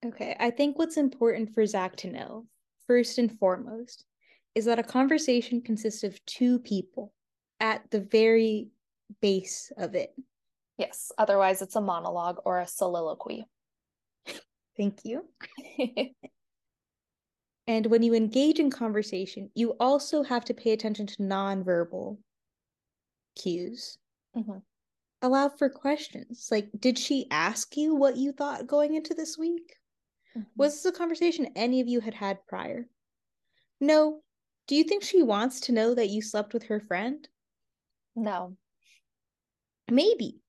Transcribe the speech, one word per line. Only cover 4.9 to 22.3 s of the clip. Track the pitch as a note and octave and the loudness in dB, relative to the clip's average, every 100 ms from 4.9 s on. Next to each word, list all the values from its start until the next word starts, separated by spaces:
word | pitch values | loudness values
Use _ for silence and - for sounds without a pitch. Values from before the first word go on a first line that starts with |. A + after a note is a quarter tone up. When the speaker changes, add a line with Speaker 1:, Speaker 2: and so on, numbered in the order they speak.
| B3+ C4+ D#4 D#4 A#3+ A#3 A#3+ | 2 4 2 2 0 2 -4
Speaker 1:
consists | A#3+ A3 A3 G#3 | -2 -2 -2 -4
of | G3+ F#3 - | -8 -8 -16
two | - B3 B3 | 0 2 2
people | B3 G3 - - G#3+ _ _ _ _ _ | 0 -4 -4 -10 -14 _ _ _ _ _
at | A3 G#3+ - | -2 -2 -2
the | A3 | -4
very | G3 A3 A3 A3+ A3+ G#3+ G#3+ _ _ _ _ G#3 | 2 4 6 6 4 0 -6 _ _ _ _ -2
base | G#3 F#3+ F#3+ - - - | 0 0 -2 -12 -12 -8
of | F3+ G3+ | -4 -4
it. | - - C4 _ _ _ _ _ | -6 -10 -20 _ _ _ _ _
Speaker 2:
Yes, | - - - - | -8 -8 -14 0
otherwise | G#3+ G3 F#3+ F#3+ | 2 4 4 2
it's | F#3+ A3+ | -2 -4
a | |
monologue | G3+ E3+ F3 F3 E3+ F3+ - | -2 -4 -4 -4 -4 -4 -2
or | F3+ | -2
a | F3 | -4
soliloquy. | - F#3 F3 D#3+ - - - A3 _ _ _ _ _ _ _ - - _ _ _ - | -4 -2 -2 -4 -6 -10 -12 -12 _ _ _ _ _ _ _ -18 -18 _ _ _ -4
Speaker 1:
Thank | G3+ G3+ - | -4 -4 -10
you. | B3 F#4 _ - - - - | -10 -10 _ -20 -20 -20 -6
Speaker 2:
<laughs> | B3+ - - _ - _ _ _ _ _ _ _ _ _ _ _ _ _ - | -6 -4 -6 _ -20 _ _ _ _ _ _ _ _ _ _ _ _ _ -2
Speaker 1:
And | A3+ A3 | 0 4
when | A3+ | 4
you | A#3 | 6
engage | A3+ A3 A#3+ D4 D#4+ | 4 2 4 4 4
in | D4 | 2
conversation, | C4 A#3 G#3 G#3 F#3 F#3+ - G3+ - | 0 -2 -2 -4 -6 -8 -10 -12 -2
you | A#3 - | -2 2
also | B3 C#4+ C#4+ D4+ | 2 2 2 0
have | C#4 B3 A#3 | 0 -2 -2
to | |
pay | A#3 A3+ | -4 0
attention | A3 A3 G#3+ G3+ | 0 0 -4 -6
to | - | -4
nonverbal | G3 G3 G3 G3 F#3 F3 E3+ F#3 G3 G#3 _ | -4 -2 -2 -2 0 0 0 -4 -10 -12 _